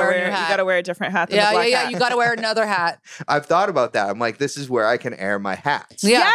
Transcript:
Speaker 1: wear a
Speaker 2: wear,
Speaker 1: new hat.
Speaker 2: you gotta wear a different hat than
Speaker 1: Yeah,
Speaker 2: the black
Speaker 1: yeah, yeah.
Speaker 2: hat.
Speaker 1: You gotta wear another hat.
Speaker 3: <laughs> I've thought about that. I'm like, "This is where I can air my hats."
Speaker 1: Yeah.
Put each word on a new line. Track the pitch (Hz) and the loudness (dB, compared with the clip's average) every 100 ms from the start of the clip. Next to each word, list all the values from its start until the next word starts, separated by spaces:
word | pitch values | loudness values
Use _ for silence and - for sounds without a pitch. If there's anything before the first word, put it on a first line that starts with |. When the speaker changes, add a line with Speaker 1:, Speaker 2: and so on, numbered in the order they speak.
Speaker 1:
wear | 185 | 2
a | 180 | 0
Speaker 2:
wear, | 180 | 0
Speaker 1:
new | |
hat. | 196 | -2
Speaker 2:
you | 165 | 0
gotta | 196 | 0
wear | 185 180 | 2 0
a | |
different | 175 175 190 | -2 -4 -2
hat | 190 175 | -2 0
than | 202 | 2
Speaker 1:
Yeah, | 208 | 2
Speaker 2:
the | 196 | 2
black | 240 | 2
Speaker 1:
yeah, | |
yeah. | 254 247 | 0 0
Speaker 2:
hat. | |
Speaker 1:
You | 247 | 0
gotta | 240 240 | 0 2
wear | 240 | 0
another | 226 220 220 214 | 0 -2 0 0
hat. | 185 170 - - | 0 -2 -4 -12
Speaker 3:
<laughs> | - - | -10 -2
I've | 147 - | -2 2
thought | 170 208 | 2 2
about | 151 120 | 0 0
that. | 113 98 | 0 -2
I'm | 104 | -2
like, | 117 110 | -4 -2
"This | 139 143 | -6 -6
is | 131 | -2
where | 123 110 | 0 2
I | 123 | 0
can | 123 | -2
air | - 95 101 | -6 -4 -2
my | 98 92 | -4 -4
hats." | 143 135 - - | -2 -4 -6 -4
Speaker 1:
Yeah. | 202 247 381 | 2 4 4